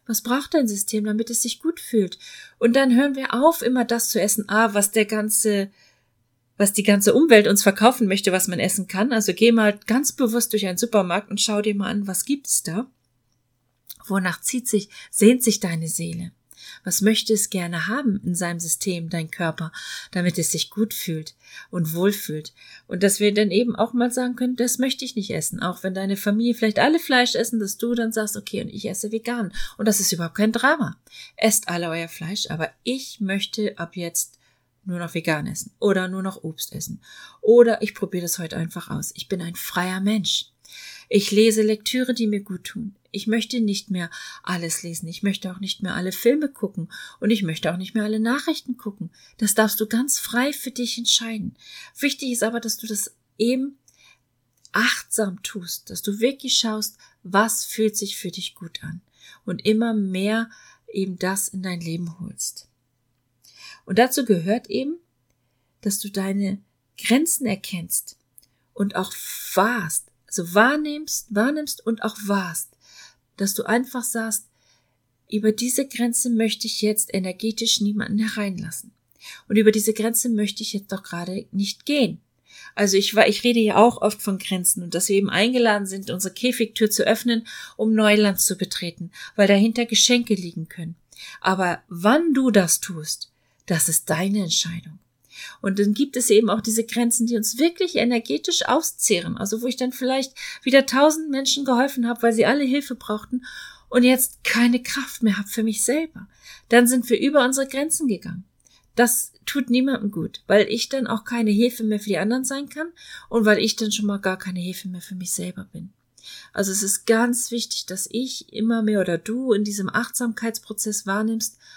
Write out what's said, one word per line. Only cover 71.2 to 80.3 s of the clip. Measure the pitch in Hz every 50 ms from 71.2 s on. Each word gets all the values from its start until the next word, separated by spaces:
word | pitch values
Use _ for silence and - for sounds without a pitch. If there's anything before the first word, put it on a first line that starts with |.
| - - 208
wahrnimmst | 202 226 269 302 302 302 - - - -
und | 220 226 - -
auch | 220 - - 208
wahrst, | 196 202 196 185 170 160 - - - _ _ _ _ - - - - _ _ _ _ _
dass | - 196 196 -
du | - -
einfach | - 220 240 254 247 - 247 233
sagst, | - - 226 226 220 208 - - _ _ _ _ _ _ _ _ _ _ _ _ _ _ _ _ -
"Über | 214 208 214 220
diese | 214 - 240 247 - 294 277 277
Grenze | - - 240 240 233 - - 247
möchte | 233 220 226 214 - - -
ich | 208 - -
jetzt | 208 214 214 214 - -
energetisch | - 196 185 185 180 - 220 226 220 - 226 233 - -
niemanden | 202 208 208 208 - - 202 214
hereinlassen. | 220 214 - 214 208 196 180 165 160 165 - - - - _ _ _ _ _ _ - - - - _ -
Und | 202
über | 220 208 214
diese | 214 214 214 220
Grenze | 214 - 214 233 226 - -
möchte | 240